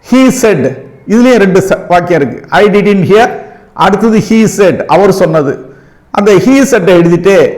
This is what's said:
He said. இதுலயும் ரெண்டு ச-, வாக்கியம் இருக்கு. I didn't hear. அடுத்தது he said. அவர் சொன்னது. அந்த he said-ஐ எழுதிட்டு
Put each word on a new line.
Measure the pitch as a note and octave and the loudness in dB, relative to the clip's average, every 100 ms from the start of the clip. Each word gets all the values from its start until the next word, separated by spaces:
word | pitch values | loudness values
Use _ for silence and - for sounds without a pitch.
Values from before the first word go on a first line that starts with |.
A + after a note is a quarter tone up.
| - | 0
He | B3+ C4 - | 2 2 0
said. | A3+ F3 B2+ - - - - | -2 0 -4 -8 -20 -20 -2
இதுலயும் | A3 B3 A#3 | 2 2 2
ரெண்டு | G3 F#3 | 2 0
ச-, | - - - | -2 -6 -2
வாக்கியம் | F3 D3+ E3+ | -2 0 -2
இருக்கு. | C3 B2 - | -2 -8 -4
I | E3+ G3+ | 0 2
didn't | G3+ G3+ G3 | 0 0 0
hear. | B2 G3+ B3+ - - - - | 2 2 0 -4 -16 -20 -20
அடுத்தது | - F#3 G3 A3+ G#3+ | -4 0 0 0 0
he | - A3 G#3+ - | 0 0 0 0
said. | F#3+ A#2 - | 0 0 -2
அவர் | E3 G3 | 0 2
சொன்னது. | - E3+ D#3+ C#3 - - - - _ _ | 0 0 0 -2 -6 -14 -20 -20 _ _
அந்த | - G#3 | -2 2
he | F#3 B3 C4+ C4+ | 2 2 0 0
said-ஐ | A3+ F3 F3 | 0 2 2
எழுதிட்டு | E3+ E3+ F#3+ F#3+ B2+ | 2 0 0 0 0